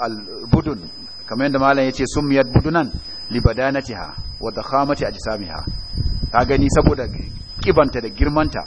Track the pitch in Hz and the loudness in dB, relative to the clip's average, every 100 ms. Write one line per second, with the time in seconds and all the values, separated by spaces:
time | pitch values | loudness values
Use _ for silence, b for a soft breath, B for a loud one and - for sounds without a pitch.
0 | 117 107 98 - 117 131 151 113 - - | -4 -6 -12 -14 0 2 2 -4 -8 -16
1 | - - - 113 139 135 135 139 131 131 | -16 -16 -8 -2 0 2 4 4 2 0
2 | 127 147 143 135 127 - 156 170 131 - | -2 -2 2 4 4 2 2 2 0 -4
3 | B B B 120 117 110 135 139 123 107 | B B B 2 4 4 0 0 -4 -8
4 | - - - - 113 107 107 135 143 143 | -10 -10 -10 -8 -8 -6 -2 0 2 0
5 | 117 101 113 107 90 76 - - - - | -2 -6 -6 -6 -6 -10 -8 -8 -6 -2
6 | - - - 117 135 139 139 156 143 143 | -2 -2 0 2 4 4 4 6 4 4
7 | 120 - - - - - 190 156 139 127 | -2 -6 -8 -12 -12 -4 2 4 4 2
8 | 113 101 143 151 151 107 | -4 0 2 2 0 -2